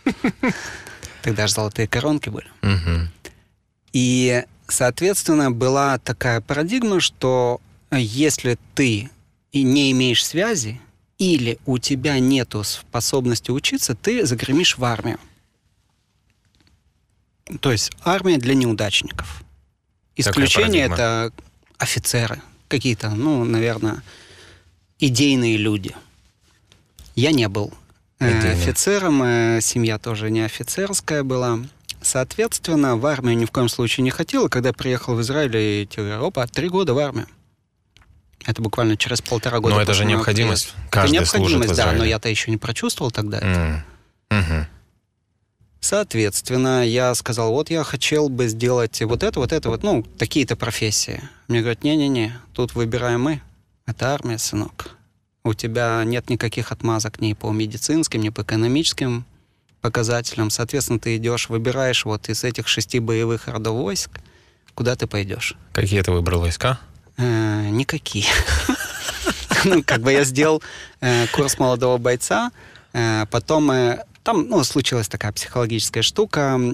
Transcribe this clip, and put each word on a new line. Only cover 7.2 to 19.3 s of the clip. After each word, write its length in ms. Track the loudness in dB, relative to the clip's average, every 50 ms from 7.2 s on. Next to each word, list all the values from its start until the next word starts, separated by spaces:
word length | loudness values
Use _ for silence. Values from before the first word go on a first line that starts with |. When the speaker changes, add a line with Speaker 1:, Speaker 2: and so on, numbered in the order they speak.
| 0 2 2 2 2 2 0 -2 _ _ -20 _ _ -2
Speaker 1:
если 640 | -2 0 0 0 0 2 2 2 2 0 0 -2 -2 -2 -4 -6 -2
ты 360 | 0 2 2 2 0 -4 -8 -14 _ _ _ _ _ _ _
и 120 | 0 2 2
не 280 | 4 4 4 4 4
имеешь 340 | 2 2 2 2 2 0 0
связи, 540 | 0 0 0 0 0 0 -2 -4 -6 -8 -12 -14 -20 _ _ _ _ _ -2
или 400 | 2 2 2 2 2 0 -2 -4 -2
у 120 | -2 -2
тебя 400 | -2 0 -2 -2 -2 0 0 2 2
нету 440 | 4 4 4 2 0 -2 -4 -6 -6
способности 880 | -6 -8 -10 -10 _ -4 -4 -2 0 0 0 2 0 0 -2 -2 -4
учиться, 420 | -4 -2 -2 -2 -2 -2 -2 -2 -4
ты 320 | -2 -2 0 0 2 2
загремишь 520 | 0 0 -2 0 2 2 2 4 2 0
в 60 | 0 0
армию. 340 | -2 -2 -2 -4 -6 -8 -8 -12 -20 _ _ _ _ _ _ _ _ _ _ _ _ _ _ _ _ _ _ _ _ _ _ _ _ _ _ _ _ _ _ _ _ _ _ _ _ _ _ _ _ _ _ -16 -14 -8 -2
То 120 | 0 0
есть 200 | 2 2 0 -4 -6 -4 -2
армия 340 | 0 0 2 2 2 2
для 180 | 4 4 4 4
неудачников. 880 | 4 4 2 2 0 0 0 0 -2 -2 -2 -6 -10 -10 -10